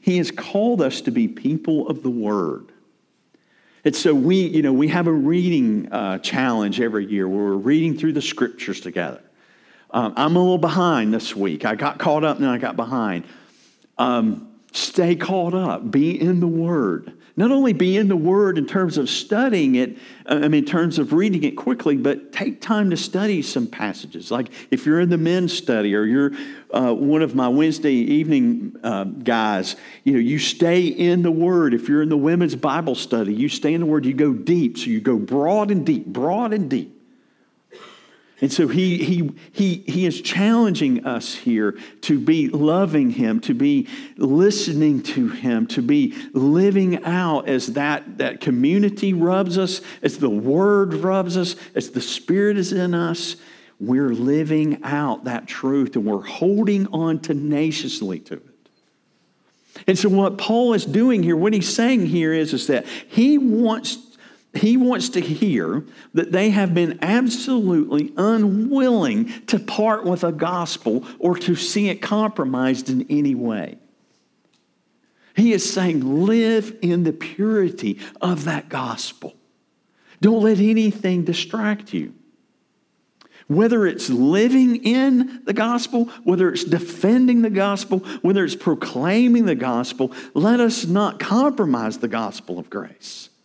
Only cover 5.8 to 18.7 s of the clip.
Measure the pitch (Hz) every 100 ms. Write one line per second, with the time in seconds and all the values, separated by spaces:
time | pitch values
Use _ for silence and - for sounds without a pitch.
5.8 | - 107 101 95 - 131 127 113 104 98
6.8 | 117 104 98 101 92 98 101 98 110 156
7.8 | 165 139 160 147 - - 117 - - 92
8.8 | 92 90 80 60 _ _ _ _ _ _
9.8 | _ 120 110 113 151 175 180 180 165 165
10.8 | 180 143 107 110 - 101 98 78 110 107
11.8 | 143 - 170 151 156 135 139 120 123 127
12.8 | 117 131 107 87 - - _ _ _ _
13.8 | _ - 127 120 110 95 - _ _ -
14.8 | - - 170 165 - 190 170 185 175 85
15.8 | 117 139 156 180 170 180 175 165 170 165
16.8 | 107 85 - - _ - 220 277 262 165
17.8 | 180 196 202 180 160 196 196 170 139